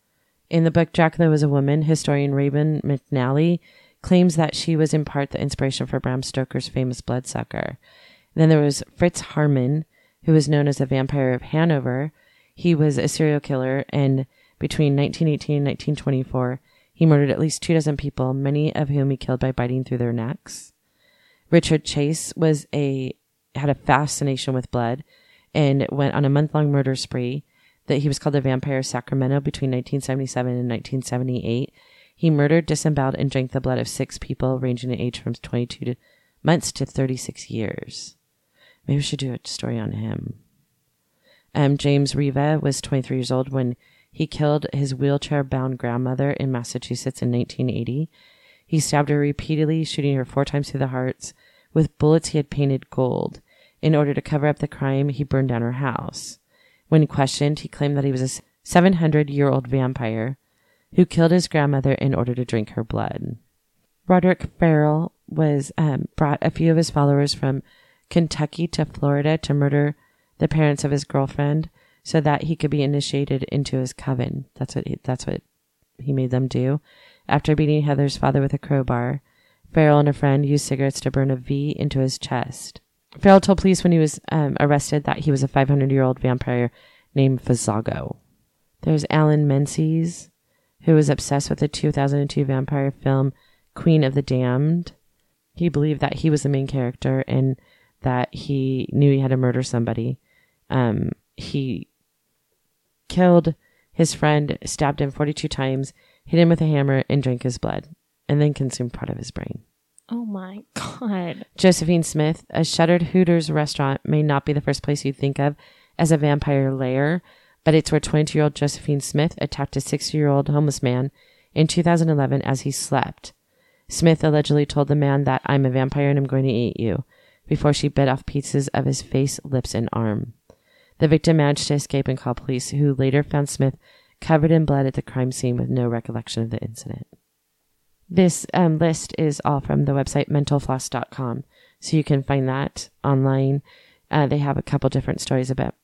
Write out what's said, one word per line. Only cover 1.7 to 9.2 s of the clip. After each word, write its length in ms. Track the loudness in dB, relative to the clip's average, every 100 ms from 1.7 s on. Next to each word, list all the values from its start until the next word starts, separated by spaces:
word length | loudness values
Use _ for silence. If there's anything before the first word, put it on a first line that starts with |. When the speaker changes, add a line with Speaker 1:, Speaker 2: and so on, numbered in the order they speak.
| 2
Speaker 1:
historian 520 | 2 0 0 0 0
Raven 460 | 0 0 2 0 0
McNally 760 | -2 -4 -2 -2 0 2 2 0 -4 _ _ _
claims 320 | 2 4 4
that 220 | 4 0 -2
she 180 | -2
was 180 | 2 2
in 120 | 0
part 260 | -2 -4 -4
the 100 | -4
inspiration 460 | -6 -2 -4 -2 -4
for 140 | -4
Bram 240 | -4 -4
Stoker's 440 | -4 -6 -4 -6 -6
famous 320 | -4 -4 -4
Bloodsucker. 760 | -6 -6 -6 -8 -8 -8 -8 -10 _ _ -20 _ _
Then 140 | 2 4
there 120 | 6
was 220 | 4 0 -8 0
Fritz 240 | 0 0